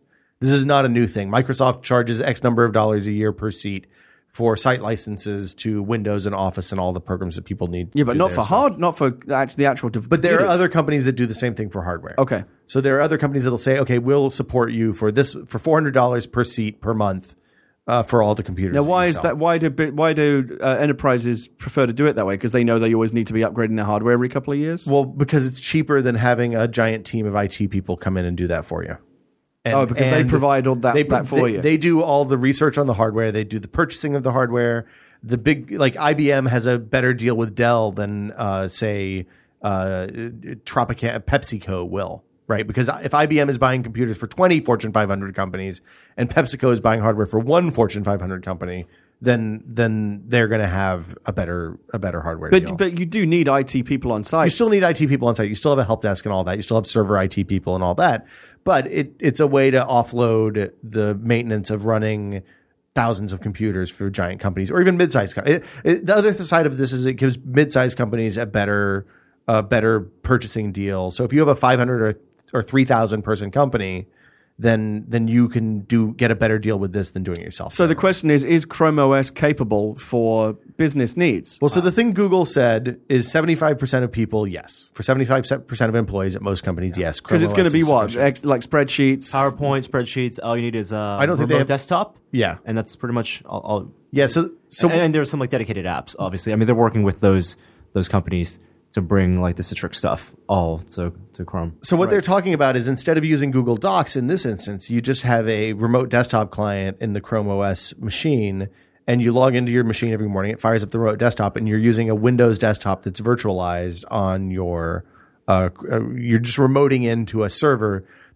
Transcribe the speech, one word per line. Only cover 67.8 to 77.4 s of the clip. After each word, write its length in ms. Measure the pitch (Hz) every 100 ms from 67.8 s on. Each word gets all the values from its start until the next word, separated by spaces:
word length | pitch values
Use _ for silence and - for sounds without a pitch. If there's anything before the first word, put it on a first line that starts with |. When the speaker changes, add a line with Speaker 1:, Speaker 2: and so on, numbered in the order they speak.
| 127 -
Speaker 1:
companies 400 | 120 117 113 101
a 80 | 113
better, 600 | 104 101 104 101 98 98 _ _ _ -
a 160 | 110
better 380 | 101 123 110 110
purchasing 720 | 92 _ - 127 110 113 104
deal. 380 | 95 98 95 92
So 140 | -
if 80 | 123
you 60 | 143
have 80 | 151
a 60 |
five 240 | 135 123 127
hundred 240 | 123 123
or, 180 | 110 104 _ _ _ 127
or 40 |
three 220 | 113 135
thousand 380 | 131 120 113 110
person 280 | 107 104 101
company, 560 | 131 143 120 95 92 95 _ _ _ _ -
then, 440 | 117 110 107 104 110
then 220 | 117 113
you 200 | 120 120
can 340 | 120 110 107
do, 300 | 98 117 110
get 180 | 117 120
a 20 |
better 240 | 110 113 110
deal 220 | 104 104
with 120 | 98
this 200 | 98 92
than 100 | 95
doing 140 | 95
it 60 | 87